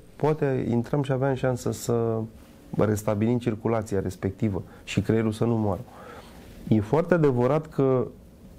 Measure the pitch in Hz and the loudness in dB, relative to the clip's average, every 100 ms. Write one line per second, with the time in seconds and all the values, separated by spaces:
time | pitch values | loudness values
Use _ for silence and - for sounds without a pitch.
0 | - - 147 156 143 131 - 120 120 147 | -14 -4 -2 0 0 -2 0 0 0 -2
1 | 139 131 139 127 131 123 123 110 - 117 | 0 0 0 0 0 -2 -2 -4 -2 0
2 | 113 113 110 - - - - - 104 104 | 0 -2 -6 -10 -20 -20 -8 0 2 2
3 | 104 104 113 123 120 104 110 113 104 98 | 0 0 2 0 0 -2 -2 -2 -2 -2
4 | 92 - 98 95 110 92 - - - - | -2 -4 -4 -2 -2 -2 -6 -14 -8 -2
5 | 101 110 110 107 117 113 107 92 123 - | 2 2 2 0 0 2 0 -2 -6 -18
6 | - - - - - - - 110 104 143 | -18 -18 -20 -20 -20 -8 2 2 4 2
7 | 180 180 147 120 123 156 156 - 135 131 | 4 4 4 4 2 2 -2 0 2 2
8 | - - - - - | 0 -8 -20 -20 -20